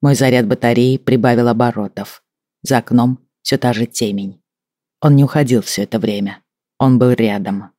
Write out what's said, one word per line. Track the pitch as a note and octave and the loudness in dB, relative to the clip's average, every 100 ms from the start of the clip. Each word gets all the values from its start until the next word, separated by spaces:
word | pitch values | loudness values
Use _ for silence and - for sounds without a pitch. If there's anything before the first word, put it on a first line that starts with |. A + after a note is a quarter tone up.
Мой | D3 | 2
заряд | C#3 C3+ B2+ A2 | 2 2 2 0
батареи | A#2 A#2+ A#2+ B2+ C3 | 0 0 2 2 0
прибавил | - B2 B2+ A#2+ A#2+ | 0 0 2 2 2
оборотов. | A2+ B2 A2+ G2+ - G2+ - _ _ _ _ | 2 0 -2 -8 -10 -16 -18 _ _ _ _
За | - C3 | -2 -2
окном | - B2 B2 B2+ _ _ | 0 0 0 -2 _ _
все | - C3+ | -6 -2
та | B2 | -2
же | A2+ A#2 | -2 -4
темень. | - A2 G2 G2 F#2+ _ _ _ _ _ _ | -4 -4 -4 -8 -12 _ _ _ _ _ _
Он | D#3 | 2
не | C#3 | 4
уходил | C#3 D3 C#3 A#2+ | 4 2 0 0
все | G2 - | -2 -6
это | G2+ A2+ | -4 -4
время. | G#2 G2+ G2+ G2+ _ _ _ _ | -4 -4 -6 -10 _ _ _ _
Он | C3+ B2+ | 2 4
был | B2 | 2
рядом. | B2 A2+ G2+ G2 G2 G2+ | 2 0 -2 -6 -8 -10